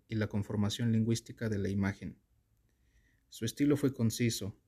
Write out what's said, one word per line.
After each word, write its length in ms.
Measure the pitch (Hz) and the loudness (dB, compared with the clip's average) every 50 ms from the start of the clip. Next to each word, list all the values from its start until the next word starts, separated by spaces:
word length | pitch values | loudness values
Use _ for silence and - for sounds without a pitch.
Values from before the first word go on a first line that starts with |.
| _ _ | _ _
y 60 | 113 | -2
la 140 | 110 107 101 | -2 -2 0
conformación 640 | - 107 98 - - 104 104 104 110 - 120 117 113 | -2 -4 -4 -2 0 0 0 0 0 0 2 2 4
lingüística 560 | 113 110 113 117 113 - - 127 - 120 113 | 4 4 2 2 0 -2 -8 -10 -6 -4 -2
de 100 | 107 98 | -2 0
la 100 | 95 98 | 0 0
imagen. 480 | 98 101 98 95 95 - - 82 67 - _ _ _ _ _ _ _ _ _ _ _ _ _ _ _ _ _ _ _ _ _ _ | 0 2 0 0 0 -2 -8 -12 -12 -14 _ _ _ _ _ _ _ _ _ _ _ _ _ _ _ _ _ _ _ _ _ _
Su 160 | - - 113 | -10 -6 -6
estilo 320 | 110 - - 143 143 143 | -6 -2 0 2 2 4
fue 160 | 135 - 135 - | 4 2 0 0
conciso 640 | - 117 113 - - 123 117 113 - 104 95 - - _ | 2 0 0 2 2 0 0 0 -2 -6 -8 -10 -12 _